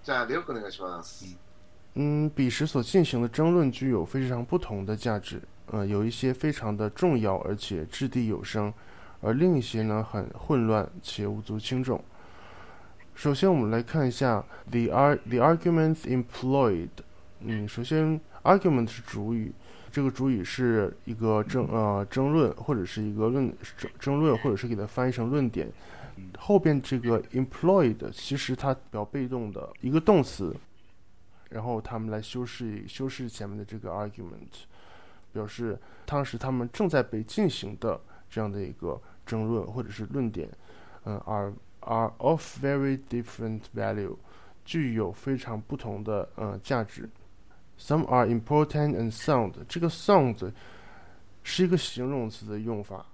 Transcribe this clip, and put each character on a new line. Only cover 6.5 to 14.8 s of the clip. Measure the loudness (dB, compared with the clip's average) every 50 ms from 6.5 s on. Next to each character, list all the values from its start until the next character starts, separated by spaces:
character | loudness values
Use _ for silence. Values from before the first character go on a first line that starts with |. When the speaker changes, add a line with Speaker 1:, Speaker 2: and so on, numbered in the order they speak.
Speaker 2:
常 | -2 0 -2 -4 -2
的 | -2 -2 -4
重 | 0 2 4 4 4 4
要， | 4 2 2 2
而 | 0 -2 -4
且 | -4 -4 -4 -4 -4 -4
掷 | -6 -4 -4 -4
地 | 0 0 0 0
有 | 0 0 -2 -4
声， | -4 -2 -2 -2 -2 -4 -8 -16 -18 -18 -18 -18 -18 -14 -4
而 | -2 0
另 | 2 4 4 4 4
一 | 2
些 | 0 0 -2 0
呢， | 0 2 0 0 -2 -2
很 | -4 -4 -4 -4 -8 -12
混 | -2 0 2 4 4
乱 | 4 4 2 2 -2 -8 -12
且 | -10 -10 -6 -4 -4
无 | -4 -4 -6
足 | -6 -6 -6 -6
轻 | -4 -2 -2 -2
重。 | 0 0 -2 -2 -4 -10 -18 -18 -18 -18 -18 -18 -18 -18 -18 -16 -16 -16 -18 -18 -18 -18 -18 -18 -18 -18 -16
首 | -2 0 0 2
先 | 4 4 6
我 | 6 4
们 | 4 2
来 | 2 0
看 | 0 0 0 2 2
一 | 2
下 | 2 2 2 4 4 2 0 -6 -14 -16 -12 -2
the | 0 2